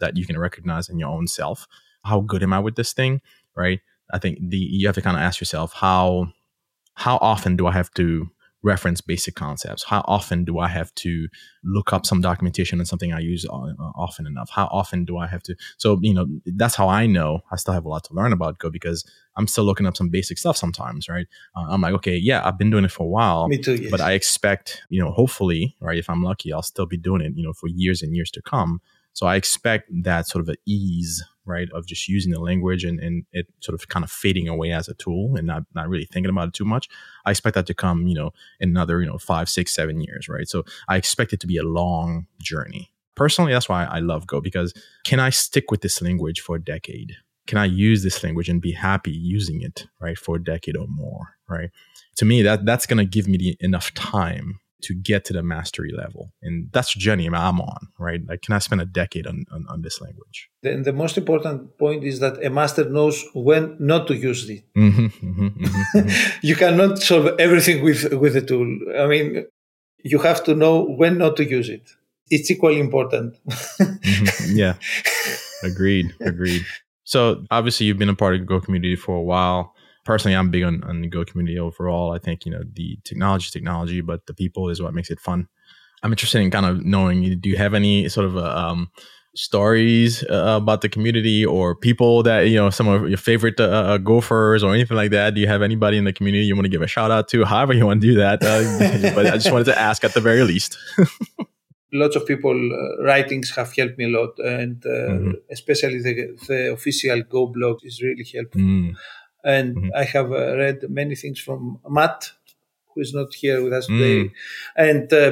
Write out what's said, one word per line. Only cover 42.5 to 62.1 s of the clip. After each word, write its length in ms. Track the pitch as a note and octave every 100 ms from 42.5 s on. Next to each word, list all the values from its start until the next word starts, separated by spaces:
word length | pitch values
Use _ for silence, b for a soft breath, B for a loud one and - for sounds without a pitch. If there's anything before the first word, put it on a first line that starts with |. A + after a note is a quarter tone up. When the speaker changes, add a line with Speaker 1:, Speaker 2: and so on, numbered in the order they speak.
| D#2 - - - _ _ -
Speaker 1:
Personally, 380 | D3 - D#3+
that's 140 | B2 -
why 180 | F2+ E2+
I 160 | E2
love 260 | E2+ D#2+ -
Go, 120 | C#2+
because 320 | F2+ F2+ F2 - b b
can 160 | - C3
I 120 | C3
stick 400 | - - C#3 -
with 100 | G#2
this 180 | F#2+ -
language 420 | F2 F2+ D#2 F2
for 160 | - E2
a 60 |
decade? 500 | D#2 D#2 - B1+ - F#2 _ _ -
Can 100 | G#2
I 80 | G2
use 380 | F#2+ G#2+ G#2+
this 200 | F#2 -
language 260 | E2+ E2 F2
and 120 | F2
be 120 | E2+
happy 360 | E2 F#2+ G2 E2+
using 520 | D#2 F2 G#2 G2 D#2
it, 240 | - - - -
right, 180 | E2+ E2+
for 180 | - E2+
a 80 |
decade 340 | E2+ E2 - -
or 80 | -
more, 500 | - C#2 - F2 _ -
right? 220 | E2 F2 b b b b -
To 80 | A2
me, 180 | A#2+
that, 240 | G#2 G#2+ G#2+
that's 180 | B2 -
gonna 200 | A#2 F#2+
give 220 | A2 G2
me 100 | F#2
the, 180 | F2+ -
enough 300 | F2+ F2 - -
time 640 | - G#2 E2+ F2 - G2 _ -
to 140 | -
get 320 | F#2 F#2+ G2+ -
to 80 |
the 80 | F#2
mastery 500 | E2+ D#2+ D#2+ - D2+
level. 400 | - - - F#2 _
And 260 | E2+ E2+ E2
that's 220 | B2+ B2+
the 60 | G2+
journey 260 | G2+ G2 E2
I'm 340 | E2+ F2+ F2+
on, 280 | - - - -
right? 240 | E2+ E2+ -
Like, 160 | -
can 100 | -
I 60 | G#2
spend 200 | - G2
a 60 | F#2
decade 400 | F2+ F#2+ F2 E2
on, 180 | E2+ -
on, 140 | D#2+ D2
on 120 | E2+
this 180 | D#2+ -
language? 520 | - - - - - _
Speaker 2:
The, 140 | C3+ C3+
the 180 | C3+
most 240 | C3+ D#3+ G3
important 640 | D#3+ D#3 D#3 C#3 C3 -
point 240 | D3+ D3+
is 160 | C#3